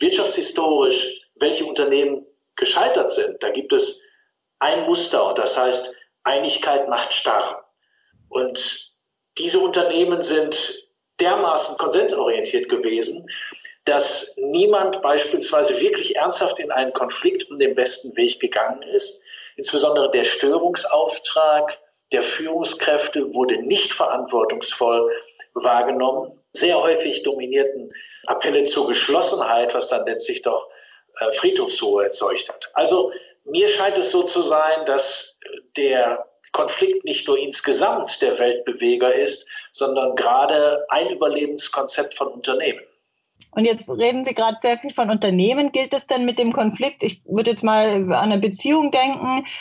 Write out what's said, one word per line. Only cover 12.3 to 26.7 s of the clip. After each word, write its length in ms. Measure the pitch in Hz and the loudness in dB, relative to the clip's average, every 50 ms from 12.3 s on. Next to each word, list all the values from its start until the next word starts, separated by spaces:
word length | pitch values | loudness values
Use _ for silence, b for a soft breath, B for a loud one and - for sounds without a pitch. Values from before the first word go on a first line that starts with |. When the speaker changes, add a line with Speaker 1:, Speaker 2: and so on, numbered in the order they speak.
| 113 110 - - - - - - | 0 -2 -2 -2 -2 -2 -2 0
Speaker 1:
gewesen, 600 | - - 117 113 113 113 113 - - - - B B B B B B B B B B B B | -2 0 0 0 -2 -2 -2 -4 -6 -10 -12 B B B B B B B B B B B B
dass 500 | - 147 143 143 - - - - - - | 0 0 2 2 0 -2 -4 -6 -8 -8
niemand 680 | - 131 139 151 170 190 208 208 196 190 185 190 190 | -6 -4 -2 2 2 4 4 4 4 2 0 -2 -2
beispielsweise 760 | - 143 147 147 147 147 - 170 - - 156 151 147 143 127 - | 0 2 2 2 0 0 -2 -4 -2 0 2 2 2 2 2 2
wirklich 380 | - 208 220 - - - - - | 2 2 2 0 -2 -4 -2 0
ernsthaft 420 | 151 180 180 - - - - - | 0 0 0 0 -2 -2 -2 -4
in 100 | - - | -6 -4
einen 220 | 131 131 131 131 | -2 -2 -2 -2
Konflikt 580 | 127 - 123 120 - - - - - - - - | -2 -4 -4 -4 -4 0 0 0 0 0 -4 -6
und 100 | 143 143 | -2 0
den 160 | 139 - - | 2 2 4
besten 380 | 127 127 127 - - - 131 110 170 | 2 2 0 0 -4 -8 -6 -2 2
Weg 240 | 180 185 170 - | 2 2 2 0
gegangen 400 | - - - 208 135 135 135 131 - - 190 | -4 -2 0 0 -2 -2 -4 -6 -6 -2 -2
ist. 300 | 202 - - - - B B B B B B B | -2 -2 -2 -8 -12 B B B B B B B
Insbesondere 560 | B 139 - - 143 143 151 151 147 135 135 | B -4 -2 0 2 2 2 2 2 2 2
der 140 | - 123 120 | 2 2 2
Störungsauftrag 1500 | - - - 143 139 156 165 165 175 - - - 147 147 151 160 156 - - - - - 156 156 156 151 151 151 147 151 - _ _ _ _ _ - | 2 0 0 2 2 2 2 2 0 0 -2 -2 0 2 2 2 0 -2 -4 -6 -2 0 2 4 4 4 2 2 0 -4 -8 _ _ _ _ _ -2
der 120 | - 120 120 | -2 -2 0
Führungskräfte 1120 | 117 - - 160 160 160 160 165 - - - - 151 151 147 147 - - 151 135 - - | -2 -4 -6 -6 -4 -4 -4 -4 -4 -6 -2 0 0 0 0 0 -2 -2 -2 -2 -2 0
wurde 280 | 120 127 127 117 110 | 0 2 2 0 0
nicht 320 | 123 135 190 196 165 - - | 0 0 0 0 0 -2 -2
verantwortungsvoll 1160 | - 160 131 127 127 123 - 123 117 110 110 110 110 - - - - 123 117 117 117 117 117 B B B B B B B B B | -2 0 0 0 -2 -4 -2 0 0 0 0 -2 -4 -6 -6 -4 0 2 2 4 4 2 2 B B B B B B B B B
wahrgenommen. 840 | 123 113 123 120 117 - 131 127 127 127 131 131 131 131 - - _ _ _ | -2 0 2 2 2 2 2 0 0 0 0 0 -2 -4 -8 -12 _ _ _
Sehr 260 | - - 175 175 | -4 -2 0 2